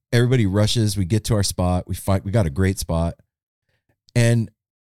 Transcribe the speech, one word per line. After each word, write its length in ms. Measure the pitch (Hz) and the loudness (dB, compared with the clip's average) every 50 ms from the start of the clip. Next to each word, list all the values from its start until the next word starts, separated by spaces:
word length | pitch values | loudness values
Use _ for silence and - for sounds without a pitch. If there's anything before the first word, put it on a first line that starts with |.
| _ - | _ -2
Everybody 340 | - 120 123 120 131 127 107 | 0 2 2 2 2 2 2
rushes. 520 | 95 92 104 107 104 - 123 107 104 95 | 2 2 2 0 2 0 0 0 0 0
We 80 | 101 95 | -2 -2
get 180 | 82 110 104 - | 0 0 -2 0
to 100 | - 117 | 0 0
our 80 | 101 95 | 0 0
spot. 440 | - - - 90 90 90 90 - | -2 -2 -2 0 0 0 -2 -2
We 80 | - 92 | -6 -10
fight. 300 | - - - 95 95 - | -6 -2 -2 -2 0 -2
We 60 | 98 | 0
got 140 | 92 117 95 | 0 0 0
a 40 | 78 | 0
great 260 | 69 98 95 95 95 | 0 0 0 0 0
spot. 360 | - - - 85 82 82 85 - _ _ _ _ _ _ _ _ _ _ _ _ _ _ _ _ _ _ _ - | -2 -4 -4 -2 -2 -2 -4 -6 _ _ _ _ _ _ _ _ _ _ _ _ _ _ _ _ _ _ _ 0
And 340 | 120 117 117 117 117 110 - _ _ _ _ _ _ _ | 2 2 2 2 0 -2 -4 _ _ _ _ _ _ _